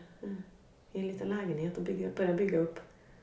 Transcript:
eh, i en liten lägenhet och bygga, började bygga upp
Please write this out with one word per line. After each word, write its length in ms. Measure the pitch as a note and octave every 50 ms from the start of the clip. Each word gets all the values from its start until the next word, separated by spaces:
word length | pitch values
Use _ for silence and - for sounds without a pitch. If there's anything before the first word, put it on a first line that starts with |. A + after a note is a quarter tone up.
| - - - - -
eh, 60 | G3+ G3 F#3 F#3 - - - - - - - - - -
i 60 | F#3+
en 80 | F#3+
liten 220 | F#3+ F#3+ - G3 G3
lägenhet 480 | G3+ G3+ G3 F3 D3+ D3+ D#3+ F3+ -
och 60 | - F3+
bygga, 260 | G3 F#3+ F#3+ F#3 F#3 -
började 180 | - F#3+ F3+ F3
bygga 200 | F#3+ G3+ F#3 E3+ E3
upp 200 | E3+ E3 - - - - - - - - - -